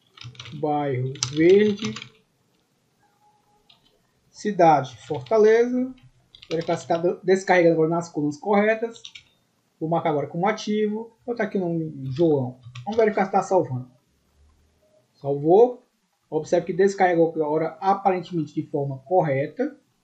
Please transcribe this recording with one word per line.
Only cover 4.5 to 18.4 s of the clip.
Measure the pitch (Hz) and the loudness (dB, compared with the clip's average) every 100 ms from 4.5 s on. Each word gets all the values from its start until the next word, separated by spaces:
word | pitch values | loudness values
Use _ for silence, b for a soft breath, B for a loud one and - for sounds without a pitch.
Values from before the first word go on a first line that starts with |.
| 190 165 147 135 - - | 4 6 6 2 -10 -12
Fortaleza. | 143 127 220 214 226 247 247 262 - _ _ _ - - | -10 -2 4 6 6 2 -2 -4 -8 _ _ _ -20 -8
Verificar | 165 165 170 | -4 -2 -4
se | - | -2
tá | 170 | -2
de-, | 175 208 | -2 -2
descarregando | 175 190 - 180 170 160 | 0 0 4 4 6 4
agora | 160 | 2
nas | 170 170 | 0 -4
colunas | 156 147 143 | -4 -6 -4
corretas. | 202 202 208 226 226 - - - _ _ _ _ _ - | -2 2 2 0 -4 -10 -20 -20 _ _ _ _ _ -10
Vou | 160 | -4
marcar | 165 165 | -2 0
agora | 147 135 | -2 -4
como | 170 196 | -4 -2
ativo. | 214 - 214 214 214 226 _ | -2 -4 -2 -2 -4 -10 _
Vou | - 240 | -10 -6
botar | |
aqui | 202 202 | -4 -4
o | |
nome | 175 170 156 147 135 | -4 -4 -6 -8 -8
João. | 131 170 143 123 - - - | 0 2 2 -2 -8 -18 -14
Vamos | - 220 | -6 0
verificar | 220 208 196 | 0 0 0
se | |
tá | 196 | -2
salvando. | 185 185 135 127 127 _ _ _ _ _ _ _ _ _ _ _ _ _ | 0 0 0 -4 -10 _ _ _ _ _ _ _ _ _ _ _ _ _
Salvou. | 139 143 151 190 247 247 _ _ _ _ _ | -6 -2 4 6 6 2 _ _ _ _ _
Observe | 151 151 175 170 | -8 -2 -2 0
que | |
descarregou | 170 196 196 185 170 160 | 2 0 2 2 4 2
agora | 160 147 160 160 - | 0 -2 -2 -4 -4
aparentemente | 190 196 202 185 170 175 | -2 0 0 -2 -4 -6